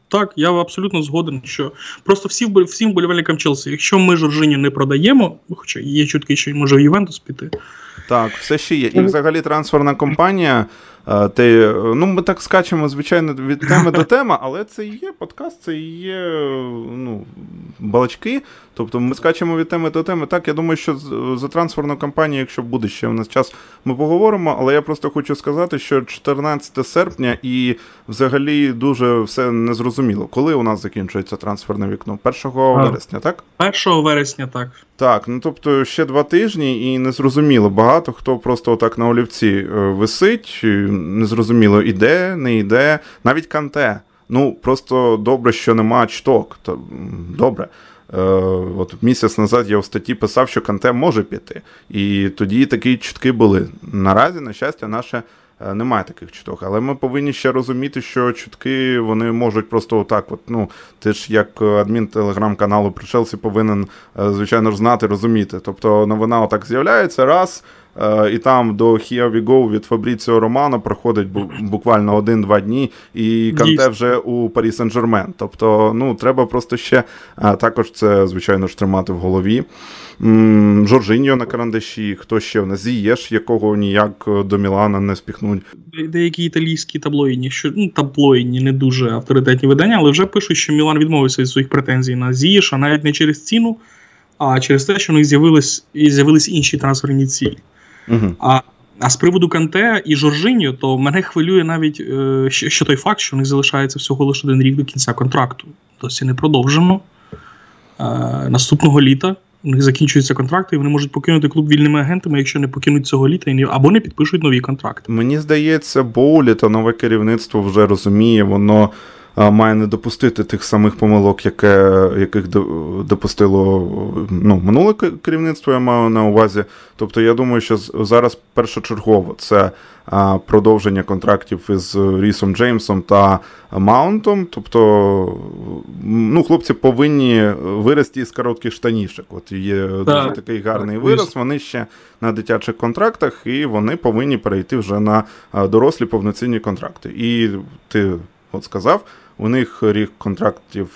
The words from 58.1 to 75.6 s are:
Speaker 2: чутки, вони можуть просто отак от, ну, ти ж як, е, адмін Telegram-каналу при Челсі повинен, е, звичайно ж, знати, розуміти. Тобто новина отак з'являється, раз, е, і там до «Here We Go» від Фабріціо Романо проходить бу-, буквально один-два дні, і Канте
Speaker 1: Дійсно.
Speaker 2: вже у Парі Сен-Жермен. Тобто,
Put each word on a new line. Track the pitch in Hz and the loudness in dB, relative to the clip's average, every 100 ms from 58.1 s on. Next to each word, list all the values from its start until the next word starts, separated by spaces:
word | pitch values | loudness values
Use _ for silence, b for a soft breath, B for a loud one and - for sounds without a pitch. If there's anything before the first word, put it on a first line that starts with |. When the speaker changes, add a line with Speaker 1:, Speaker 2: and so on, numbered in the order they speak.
| - 123 | -2 -2
Speaker 2:
чутки, | 170 - - 131 135 131 123 | -2 -10 -10 -6 -4 -2 -2
вони | 110 110 117 | -2 -2 -2
можуть | 113 120 110 107 | -2 -2 -2 -2
просто | 117 - 113 | -4 -2 -2
отак | 98 107 - | 0 -2 -4
от, | - - | -12 -8
ну, | 117 101 B B _ | -6 -6 B B _
ти | 107 | -4
ж | 104 - | -4 -2
як, | 107 107 - | -2 -2 -2
е, | |
адмін | 107 104 101 113 107 | 0 0 0 -2 -4
Telegram-каналу | 107 104 98 107 101 104 104 101 | -4 -4 -2 -2 -2 0 0 0
при | 90 - | -4 -4
Челсі | - 113 104 | -2 -2 -6
повинен, | 113 104 110 101 98 B B - | -4 -2 0 -2 -4 B B -4
е, | 101 | -2
звичайно | 101 101 117 110 | -2 0 0 2
ж, | 104 | 0
знати, | 113 120 107 | 0 0 0
розуміти. | 101 113 113 101 92 | -2 0 0 -2 -6
Тобто | - 95 110 107 104 | -10 -4 2 2 2
новина | 107 113 117 | 0 0 0
отак | 107 107 98 | 0 -2 -2
з'являється, | 127 151 226 185 - 131 | -2 2 2 2 0 2
раз, | 170 180 - b b b - | 2 0 -6 b b b -6
е, | 107 107 107 | -2 2 0
і | 113 | 0
там | 131 127 113 104 | 2 2 2 2
до | 113 | 2
«Here | 113 - 123 120 | 2 0 -2 0
We | 113 | 0
Go» | 110 131 117 | 2 2 2
від | 104 | -2
Фабріціо | - 117 104 117 - 113 | -2 -4 -2 -4 0 2
Романо | 110 127 143 123 | 2 0 0 -2
проходить | - 101 120 107 95 | -4 -4 -2 -2 -2
бу-, | 98 101 - | -6 -8 -8
буквально | 104 104 120 110 104 104 | -6 -4 2 2 2 2
один-два | 104 110 98 104 | 2 0 2 0
дні, | 98 123 135 B B | 0 -4 -4 B B
і | - 110 113 113 151 | -4 -2 0 0 2
Канте | 160 | 2
Speaker 1:
Дійсно. | 156 131 | 4 2
Speaker 2:
вже | 107 123 123 | 2 0 0
у | - 120 117 | -2 -2 -2
Парі | 117 113 | 0 -2
Сен-Жермен. | 110 117 110 117 107 92 90 | -2 -2 -2 0 0 -2 -8
Тобто, | 101 - | -12 -2